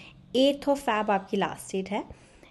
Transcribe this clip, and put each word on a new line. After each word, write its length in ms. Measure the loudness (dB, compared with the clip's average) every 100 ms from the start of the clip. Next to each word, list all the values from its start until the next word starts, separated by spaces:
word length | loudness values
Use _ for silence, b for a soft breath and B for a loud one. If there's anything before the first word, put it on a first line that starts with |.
| B -20 -2 4
एट्थ 320 | 4 4 0
of 100 | 0
Feb 320 | 0 0 2
आपकी 260 | 0 0 -2
लास्ट 360 | -2 -4 -8
डेट 160 | -6 -4
है। 140 | -6 -8 B B B B